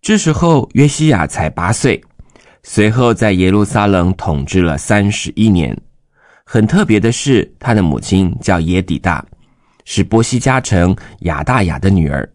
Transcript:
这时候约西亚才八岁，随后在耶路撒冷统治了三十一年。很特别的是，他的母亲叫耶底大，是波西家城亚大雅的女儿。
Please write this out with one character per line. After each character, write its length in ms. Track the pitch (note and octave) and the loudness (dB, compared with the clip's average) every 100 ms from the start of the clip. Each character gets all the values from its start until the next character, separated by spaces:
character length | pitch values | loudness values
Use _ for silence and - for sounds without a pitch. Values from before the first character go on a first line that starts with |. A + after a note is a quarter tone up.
这 160 | - G#3+ | 0 0
时 120 | E3 | 2
候 380 | D3+ E3+ D3+ - | 0 2 2 0
约 120 | - D3 | 2 2
西 200 | - D#3 | 2 0
亚 200 | A2 D2 | 0 -2
才 220 | - D#2 | -4 -6
八 240 | - F2 | -4 -4
岁， 260 | - C3 - _ _ - _ _ _ | 0 0 -2 _ _ -20 _ _ _
随 280 | - - G#2+ | -8 0 0
后 240 | A2+ B2 | 2 2
在 180 | A2 A2 | 2 2
耶 180 | F#2 F#2 | 2 2
路 140 | G2+ | 2
撒 220 | G2+ - G#2 | 0 0 2
冷 260 | F#2+ F2 | 2 0
统 320 | F#2+ - D2 | -2 -4 -4
治 160 | C#2 F#2 | -2 0
了 160 | F2 C#2+ | 0 -2
三 340 | - G#2 G2+ | -2 0 0
十 220 | G2+ - | -2 -8
一 140 | - A2 | 0 2
年。 260 | F2+ C2+ G1+ - _ _ _ _ _ | 2 0 -6 -14 _ _ _ _ _
很 220 | _ A#2 G#2+ | _ 0 2
特 180 | E3+ | 2
别 160 | G3 G#2+ | 2 2
的 100 | A2+ | 2
是， 400 | B2+ C#3+ A#2+ - - | -2 0 0 0 -8
他 140 | - | -2
的 100 | G#2+ | 0
母 160 | F2 C2 | 0 -2
亲 380 | - F#2+ F#2 B1 | 0 0 0 -2
叫 220 | - F2+ | -2 -2
耶 220 | E2 F2+ | 0 -2
底 160 | F#2 D2+ | -2 -4
大， 260 | F2+ E2 - - _ _ _ _ - | -4 -6 -8 -20 _ _ _ _ -8
是 180 | - | -4
波 180 | F2+ A2 | 0 0
西 160 | A2+ B2+ | 0 -2
家 220 | C3 C3 | 0 -2
城 340 | - F#2+ F2+ F#2+ - - | 0 0 2 0 -6 -8
亚 220 | F2 D2 | -6 -4
大 200 | D2+ B2+ | -2 0
雅 160 | F#2 - | 0 0
的 100 | F#2+ | 0
女 220 | G2 D2+ | 2 0
儿。 200 | C#2 - | -4 -8